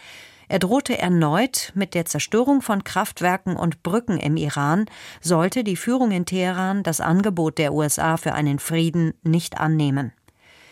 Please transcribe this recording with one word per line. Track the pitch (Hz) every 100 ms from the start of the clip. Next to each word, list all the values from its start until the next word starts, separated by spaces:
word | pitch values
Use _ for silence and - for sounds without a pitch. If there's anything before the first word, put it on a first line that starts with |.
| - - - - -
Er | 180
drohte | 180 262 277 240
erneut, | 180 175 156 165 262 - - 190
"Mit | 190
der | 175 165
Zerstörung | 147 - 220 254 277
von | - 202 -
Kraftwerken | 185 208 - 175 185 - 175
und | 170 143
Brücken | 170 220 240 175
im | 147 160
Iran, | 147 143 143 175 214 - - -
sollte | - 175 185 254 208
die | 175
Führung | - 254 240
in | 185 175
Teheran | 185 180 180 185 202
das | 175 156
Angebot | - 180 208 175 160 -
der | 147
U | 147
S | 151 -
A | 160 160
für | 160
einen | - 147 143
Frieden | - 165 165 165 160 -
nicht | 165 170 - -
annehmen." | 156 156 147 139 127 - _ _ _ - -